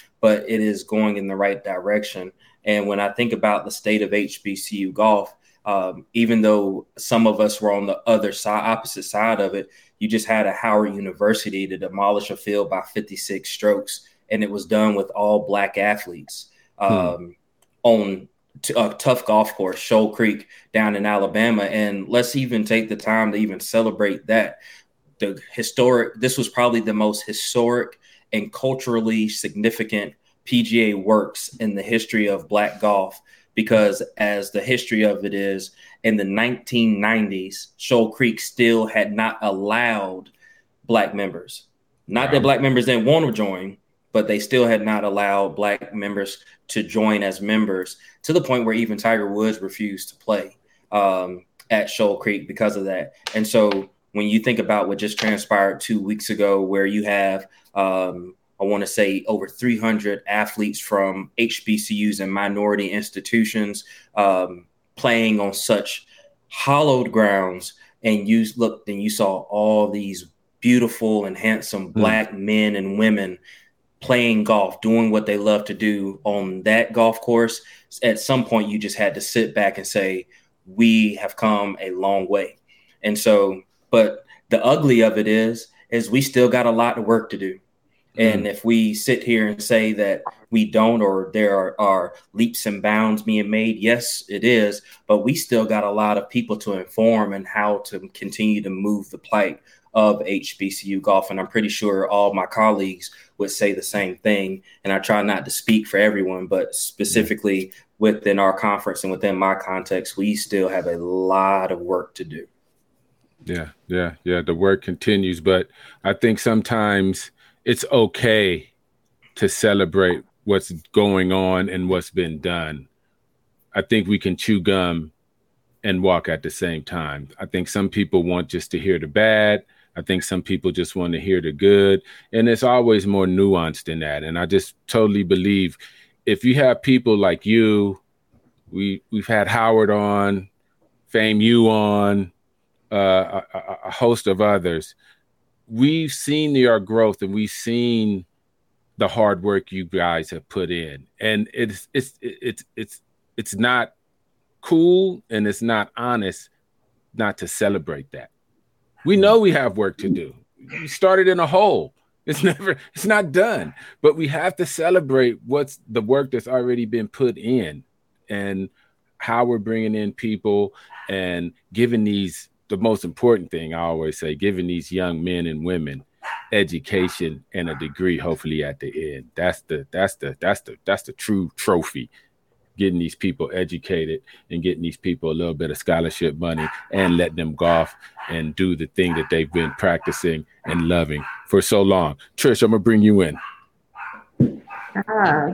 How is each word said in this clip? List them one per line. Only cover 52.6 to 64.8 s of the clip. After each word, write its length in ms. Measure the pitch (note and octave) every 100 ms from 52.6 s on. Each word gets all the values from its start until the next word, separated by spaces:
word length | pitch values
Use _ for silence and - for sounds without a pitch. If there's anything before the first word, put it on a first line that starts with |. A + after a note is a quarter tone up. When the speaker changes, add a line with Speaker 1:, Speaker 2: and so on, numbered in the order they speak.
| G#2+ G2+
Speaker 1:
of 80 |
that. 300 | G2 F#2 - - -
And 140 | A2 G#2+
so 420 | A#2 G#2 G2 F#2+ _ _
when 160 | G#2 G#2
you 120 | A2
think 200 | A2+ A#2
about 280 | - G#2 F#2
what 100 | G2+
just 220 | G#2 -
transpired 600 | G#2+ G#2 - G#2 G2 F#2
two 180 | - G#2+
weeks 300 | F#2+ G#2+ -
ago, 320 | G#2 G2+ G2
where 240 | F#2+ G2 G2
you 180 | G#2
have, 440 | G#2 G2+ G2 F#2+ - _ _
um, 640 | G2 F#2+ F#2 F#2 F2 F2+ - _ -
I 40 |
wanna 240 | G2+ G2+ G2
say, 360 | - G2+ G2 -
over 200 | G#2 F#2+
three 300 | - B2 A2+
hundred 440 | A2+ G#2+ G#2 G2 -
athletes 520 | G#2 G#2 - G#2 G#2
from 520 | - G2+ G2 F#2 F#2+ -
H 280 | A#2+ - -
B 120 | G#2+
C 180 | - G#2+ G#2
Us 120 | G2
and 120 | F#2+
minority 580 | G2+ G2+ G2+ G#2 G#2 G2
institutions, 920 | G#2 G#2 F#2+ - A#2 G#2+ A2 G#2 G2+ - - _ G#2+
um, 500 | G2+ F#2 F#2 F2 _ _